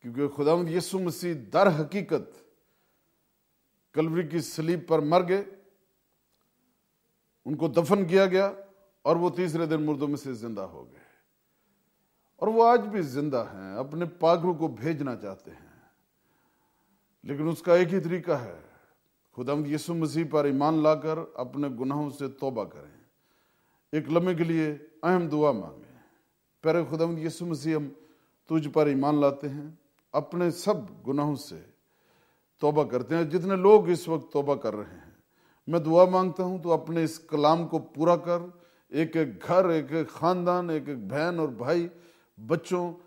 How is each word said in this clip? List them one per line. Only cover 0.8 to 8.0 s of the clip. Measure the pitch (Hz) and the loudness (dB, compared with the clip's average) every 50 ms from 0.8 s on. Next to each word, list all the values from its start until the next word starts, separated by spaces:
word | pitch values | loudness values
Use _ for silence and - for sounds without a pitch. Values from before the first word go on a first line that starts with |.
| 165 - - 190 | -2 -2 -4 -4
مسیح | 185 175 156 - - 175 170 143 120 98 - | -4 -4 -6 -6 -6 -6 -6 -6 -6 0 4
در | 160 196 202 165 147 | 6 6 6 6 4
حقیقت | 156 143 - 208 185 - 165 135 95 - - - - _ _ _ _ _ _ _ _ _ _ _ _ _ _ _ _ _ _ _ _ _ _ _ _ _ _ _ _ _ - | 0 -4 -4 -6 -4 -2 -2 -4 -4 -6 -16 -20 -20 _ _ _ _ _ _ _ _ _ _ _ _ _ _ _ _ _ _ _ _ _ _ _ _ _ _ _ _ _ -2
کلوری | 151 156 165 160 175 180 147 | -2 0 0 0 -2 -2 -2
کی | 151 165 | -4 -4
صلیب | 143 - - - 156 160 175 175 - - | -6 -6 -6 -4 -2 -2 -2 -4 -2 0
پر | 165 156 | 0 2
مر | 147 147 165 180 180 170 | 2 4 4 4 4 2
گئے، | 185 196 196 - - - _ _ _ _ _ _ _ _ _ _ _ _ _ _ _ _ _ _ _ _ _ _ _ _ _ _ _ _ _ _ _ _ _ _ _ _ - | 0 -2 -2 -6 -12 -20 _ _ _ _ _ _ _ _ _ _ _ _ _ _ _ _ _ _ _ _ _ _ _ _ _ _ _ _ _ _ _ _ _ _ _ _ -10
ان | - 151 | -8 -4
کو | 147 160 160 | -2 -2 0
دفن | 123 170 170 139 196 202 | 2 2 2 4 4 2